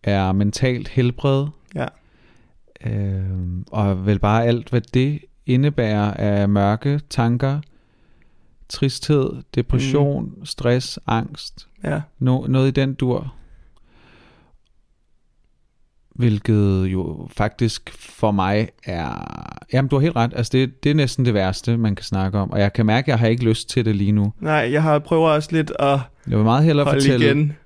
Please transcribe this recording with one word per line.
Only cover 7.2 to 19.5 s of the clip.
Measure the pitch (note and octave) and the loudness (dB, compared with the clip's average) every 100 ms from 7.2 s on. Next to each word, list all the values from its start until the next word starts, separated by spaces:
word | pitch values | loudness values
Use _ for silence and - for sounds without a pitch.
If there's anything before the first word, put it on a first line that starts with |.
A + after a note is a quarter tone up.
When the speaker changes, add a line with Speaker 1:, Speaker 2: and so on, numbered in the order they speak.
| A#2 A#2+ C3+ C#3+ - _ _ _ _ _ _ _ _ _ - | 0 0 0 -2 -8 _ _ _ _ _ _ _ _ _ -16
Speaker 1:
tristhed, | - C#3 - - D3 C3 B2+ - | -2 -2 -2 0 0 0 -6 -6
depression, | - B2 B2+ C3+ C#3 C#3+ C3+ | -4 0 0 2 2 2 0
Speaker 2:
Mm. | A2+ - | -6 -12
Speaker 1:
stress, | - - A#2+ B2 - - - | -14 -4 0 0 -2 -10 -4
angst. | A#2 - - - - - - | -4 -4 -12 -16 -18 -20 -10
Speaker 2:
Ja. | - D3+ D3+ _ | -6 -6 -8 _
Speaker 1:
No-, | B2+ B2+ C#3 | 0 0 0
noget | C3 C3+ | 2 2
i | |
den | C3+ C3+ | 0 -2
dur. | C3 B2+ A#2+ C3+ - - - - _ _ _ - - _ _ _ _ _ _ _ _ _ _ _ _ _ _ _ _ _ _ _ | -2 -2 -2 -6 -16 -20 -20 -20 _ _ _ -20 -20 _ _ _ _ _ _ _ _ _ _ _ _ _ _ _ _ _ _ _
Hvilket | - A#2+ G#2 - G#2+ G2+ F#2+ F#2 | -2 0 2 2 2 4 2 0
jo | F#2 D#2+ D#2 E2 - | -2 -4 -8 -14 -4
faktisk | G#2+ - A2+ - - - | -4 0 -2 -2 -14 -20
for | - - A2 | -20 -2 0
mig | G2+ F#2+ G#2 A2 _ | 0 0 0 -2 _
er, | - F2 D2 G1+ G1+ G1+ G1+ | -10 -8 -6 -8 -12 -14 -16